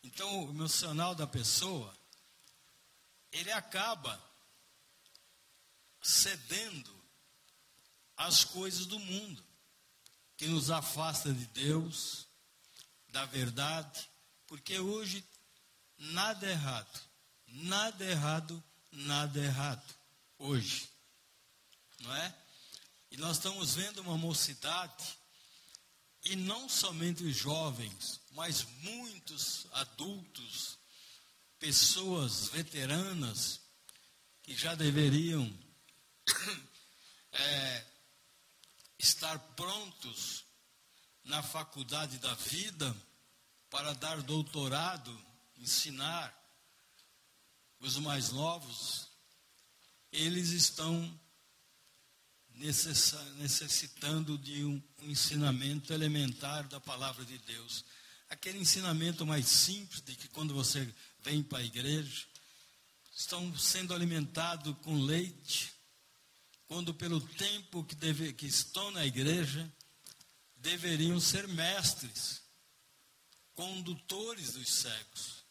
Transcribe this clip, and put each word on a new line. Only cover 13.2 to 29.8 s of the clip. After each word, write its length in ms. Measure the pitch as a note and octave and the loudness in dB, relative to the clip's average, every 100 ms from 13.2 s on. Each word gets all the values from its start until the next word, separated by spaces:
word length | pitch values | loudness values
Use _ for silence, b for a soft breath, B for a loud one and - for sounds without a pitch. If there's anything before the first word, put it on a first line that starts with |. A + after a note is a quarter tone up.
| C3+ | -2
verdade, 840 | C3 B2 A#2 C#3+ D#3+ D3+ - - - _ _ - | 0 0 2 0 0 -4 -10 -12 -16 _ _ -18
porque 320 | D3+ - F#3+ | -14 -4 -2
hoje 460 | F#3+ G#3+ G#3 F#3+ F#3 - - _ _ _ _ - | 0 -2 -2 -6 -8 -20 -20 _ _ _ _ -16
nada 480 | D3+ E3+ G#3 G#3 G3 | -4 0 0 0 0
é 60 | |
errado, 480 | E3+ C#3 A#2+ G#2 - - _ _ _ - | 0 0 -4 -6 -14 -16 _ _ _ -18
nada 580 | B2+ E3+ G3 A3 G3 | -8 0 2 0 -2
é 60 | F#3+ | 0
errado, 540 | E3 D3 D#3+ D#3+ E3+ - - _ | 2 4 2 -2 -10 -12 -20 _
nada 500 | D3 C#3+ D3 D3 C#3+ | -8 0 2 2 2
é 40 | |
errado, 500 | C#3+ C3 C#3+ A#2+ - - _ _ _ _ | 2 2 0 -4 -10 -20 _ _ _ _
hoje, 500 | C#3 C3+ G#2 - - - _ _ _ _ _ _ _ - _ - | 2 2 2 -2 -4 -16 _ _ _ _ _ _ _ -20 _ -16
não 140 | A#2+ C#3 | -8 -6
é? 220 | F3+ F3 B B B B B _ _ | -6 -8 B B B B B _ _
E 60 | C3 | -6
nós 200 | D#3+ D#3+ | 0 0
estamos 380 | F#3+ G3 D#3+ | 0 -2 0
vendo 260 | C#3 G3 G3+ | 0 -2 -6
uma 160 | F3+ E3 | -2 0
mocidade, 1000 | E3 D#3 - C3 D3+ F3 F3 - - - - B B B B B B _ _ _ | 2 2 0 0 -2 0 -2 -8 -10 -10 -20 B B B B B B _ _ _
e 120 | - F#3+ | -4 -2
não 320 | F#3 A3+ C4+ | -2 -4 0
somente 560 | - G3 E3 E3+ E3+ | 0 2 0 0 0
os 120 | E3+ A#2 | 0 0
jovens, 840 | C#3+ D#3 D#3 A#2+ A2 F#2+ - - - | 0 0 0 -2 -8 -8 -8 -8 -12
mas 320 | C#3 E3 D3+ A2+ B2 | -6 -2 -2 -4 -10
muitos 840 | F3 A#3 A#3+ F#3+ - D3 - - - | -10 -10 -12 -14 -12 -6 -4 -4 -6
adultos, 1040 | C3 | -6